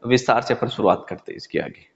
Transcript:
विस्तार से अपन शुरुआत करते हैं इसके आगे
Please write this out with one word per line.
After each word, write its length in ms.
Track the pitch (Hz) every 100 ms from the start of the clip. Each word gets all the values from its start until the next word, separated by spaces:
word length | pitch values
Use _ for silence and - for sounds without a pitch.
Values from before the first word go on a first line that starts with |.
| 117
विस्तार 360 | 127 - 117
से 120 | -
अपन 140 | 117 117
शुरुआत 360 | - 101 92 -
करते 240 | 90 -
हैं 40 | -
इसके 220 | - 76
आगे 280 | 73 - _